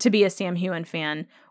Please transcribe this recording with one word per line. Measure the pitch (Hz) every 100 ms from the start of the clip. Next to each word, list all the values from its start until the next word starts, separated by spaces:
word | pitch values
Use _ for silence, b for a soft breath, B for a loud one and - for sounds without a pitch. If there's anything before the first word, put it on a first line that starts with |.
to | 247
be | 208
a | 196
Sam | - 185 175
Heughan | 185 170 165
fan | 170 151 151 - b b